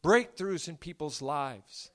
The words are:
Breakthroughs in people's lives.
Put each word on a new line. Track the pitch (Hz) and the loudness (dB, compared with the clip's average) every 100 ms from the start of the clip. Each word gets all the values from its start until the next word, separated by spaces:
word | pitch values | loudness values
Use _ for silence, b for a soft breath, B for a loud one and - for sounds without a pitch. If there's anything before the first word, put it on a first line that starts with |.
Breakthroughs | 160 233 240 - 190 175 - | 8 6 4 -4 -4 -2 -6
in | 160 | -10
people's | 175 160 151 - | -12 -8 -8 -4
lives. | 135 143 135 107 _ - - | -4 -2 -4 -8 _ -18 -18